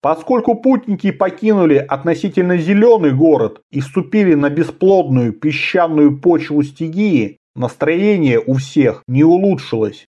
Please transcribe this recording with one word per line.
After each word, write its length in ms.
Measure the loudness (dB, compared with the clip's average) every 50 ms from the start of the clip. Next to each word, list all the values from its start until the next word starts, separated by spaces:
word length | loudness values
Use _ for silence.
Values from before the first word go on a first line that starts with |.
| -2
Поскольку 520 | -2 -4 -4 -2 -2 -2 0 0 -2 -2
путники 560 | 0 0 0 0 0 -2 -6 -6 -2 -2 -4
покинули 640 | -2 0 -2 -2 -2 -4 -2 0 2 2 2 2 2
относительно 800 | 2 0 -2 -6 -4 -2 -4 -4 -2 -4 -4 -2 -2 0 0 0
зеленый 560 | -2 0 0 2 4 4 4 4 4 2 0 2
город 480 | 2 4 4 4 2 0 -4 -4 -12 _ _
и 80 | -8 -8
вступили 540 | -8 -4 -4 -6 -4 -2 0 0 2 2 2
на 160 | 2 0 -2
бесплодную 800 | -2 -2 -4 -4 -4 _ 2 2 2 2 2 0 0 0 0 -2
песчаную 880 | -4 -4 -6 -4 -4 -4 -6 -4 0 0 0 0 2 2 2 2 2 2
почву 420 | 0 0 0 0 -2 -2 -2 -2
Стигии, 760 | -2 -4 -6 _ -10 -8 -4 -2 -2 0 0 0 -2 -2 -8 _ _ _ _
настроение 880 | -8 -8 -8 -6 _ -2 -2 -2 0 0 0 0 2 0 0 0 0 0
у 100 | -2 -4
всех 480 | -4 -4 -4 0 0 2 2 0 -4 _
не 160 | -4 0 2 4
улучшилось. 840 | 4 4 2 2 0 -2 -2 -4 -8 -4 -4 -4 -4 -6 -12 _ _ _